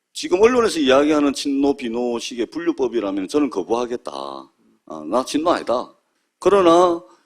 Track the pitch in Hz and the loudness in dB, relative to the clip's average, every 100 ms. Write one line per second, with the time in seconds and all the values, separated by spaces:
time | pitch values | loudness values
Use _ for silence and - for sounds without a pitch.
0 | _ - 156 180 226 254 220 165 135 131 | _ -12 -2 4 4 4 0 0 4 4
1 | 147 151 143 131 147 139 139 135 123 113 | 4 2 0 -2 -4 0 0 0 -4 -4
2 | 123 117 - 120 110 151 170 151 127 113 | -4 -4 -6 -6 -6 -4 -4 -2 -2 -2
3 | 101 98 95 147 139 98 85 117 120 120 | -4 -4 -4 -2 -2 -4 -4 -4 -4 -8
4 | - 69 69 69 67 _ _ _ - 80 | -10 -12 -12 -12 -18 _ _ _ -16 -14
5 | 78 113 127 143 170 123 - 120 107 _ | -4 -4 -2 -2 0 0 0 -4 -4 _
6 | _ _ _ _ 180 196 175 170 180 170 | _ _ _ _ 2 4 6 6 4 2
7 | - _ | -8 _